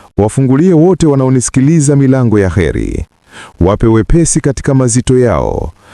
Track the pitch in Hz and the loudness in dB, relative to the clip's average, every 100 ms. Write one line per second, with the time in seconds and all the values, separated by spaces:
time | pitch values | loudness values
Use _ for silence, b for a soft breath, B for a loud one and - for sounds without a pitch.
0 | b - 107 - 135 131 185 160 170 180 | b -4 -2 0 0 2 2 4 2 2
1 | 160 135 131 131 - 131 135 165 139 139 | 0 0 0 0 -2 0 2 2 2 2
2 | 135 131 120 104 95 87 78 57 52 - | 2 2 2 0 0 0 -2 -2 -6 -8
3 | - _ B B B B 85 104 113 110 | -10 _ B B B B -2 0 0 0
4 | 101 170 165 160 147 131 - 135 127 117 | 2 0 0 -2 -2 -4 -2 0 0 -2
5 | 120 127 123 80 55 - - - B | 0 0 0 0 -4 -6 -8 -12 B